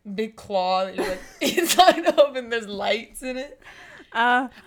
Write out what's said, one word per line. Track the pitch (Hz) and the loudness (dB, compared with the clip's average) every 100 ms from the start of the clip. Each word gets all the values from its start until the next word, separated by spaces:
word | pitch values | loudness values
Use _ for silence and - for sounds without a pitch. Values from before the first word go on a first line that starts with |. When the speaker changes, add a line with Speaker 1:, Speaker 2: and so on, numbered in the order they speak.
| 208 | -10
Speaker 1:
big | 196 220 220 | -6 -6 -8
claw | - 196 180 185 190 | -6 -2 0 0 -2
that | 185 | -4
you're, | - | -6
like, | 185 - | -6 -12
<laughs> | |
Speaker 2:
<laughs> | - | -6
Speaker 1:
inside | - - 339 - 370 302 339 | -2 0 2 6 6 6 2
of, | - 285 262 | 4 2 0
and | 233 | -6
there's | 233 208 | -6 -6
lights | 196 202 220 - - | -6 -2 -2 -6 -12
in | 254 254 | -10 -8
it. | - - - - - - - | -10 -16 -20 -20 -20 -20 -8
Speaker 2:
Uh, | 226 240 247 262 - | -2 2 2 0 -8